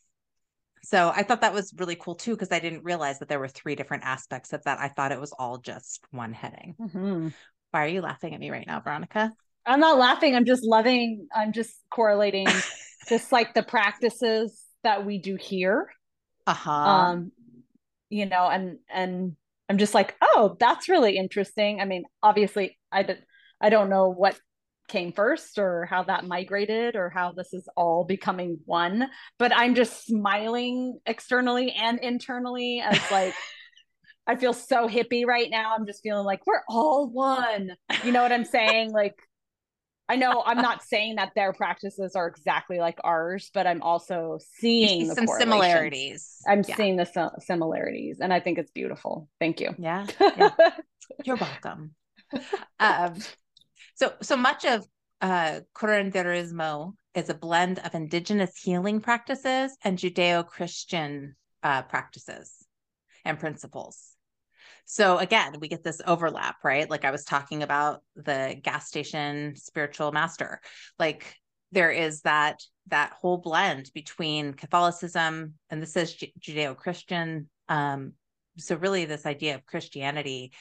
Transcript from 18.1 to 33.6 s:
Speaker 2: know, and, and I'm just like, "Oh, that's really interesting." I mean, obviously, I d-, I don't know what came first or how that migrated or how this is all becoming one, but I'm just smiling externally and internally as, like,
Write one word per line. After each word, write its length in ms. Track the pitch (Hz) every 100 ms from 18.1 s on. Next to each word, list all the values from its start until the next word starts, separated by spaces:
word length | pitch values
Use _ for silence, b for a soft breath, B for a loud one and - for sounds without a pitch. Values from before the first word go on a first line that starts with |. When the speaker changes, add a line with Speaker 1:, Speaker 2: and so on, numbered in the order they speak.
| 208 196
Speaker 2:
know, 240 | 185 180
and, 300 | 185 185 165 -
and 460 | 190 185 180 185 156 _ _ -
I'm 80 | 202
just 160 | 208
like, 240 | 220 196 -
"Oh, 380 | - 605 202 180
that's 300 | 240 - -
really 260 | 359 226 190
interesting." 640 | 190 - 196 - 208 208
I 60 | 196
mean, 200 | 185 170 _
obviously, 560 | 214 202 202 208 190 - -
I 120 | 190
d-, 100 | 196 185 _ b b b
I 80 | 208
don't 200 | 220 196
know 180 | 196 190
what 280 | 180 196 - _ _ _ _ -
came 260 | 202 175
first 440 | 165 220 311 - -
or 280 | 196 170 170
how 180 | 185
that 220 | 180 190 180
migrated 720 | 175 185 202 202 220 240 226
or 120 | 175
how 220 | 180 180
this 220 | 170 180
is 160 | 185 - -
all 260 | 175 165
becoming 540 | 175 196 - 185 180 165 -
one, 420 | 170 175 202 269 B B -
but 160 | 240 240
I'm 200 | 240 240
just 300 | 233 - -
smiling 960 | 226 202 208 220 240 247 247 254 247 -
externally 680 | 226 - 247 254 247 254
and 280 | - 226 240
internally 840 | 247 247 - 247 247 247 247 240
as, 160 | 226 202 -
like, 240 | 196 185 - B B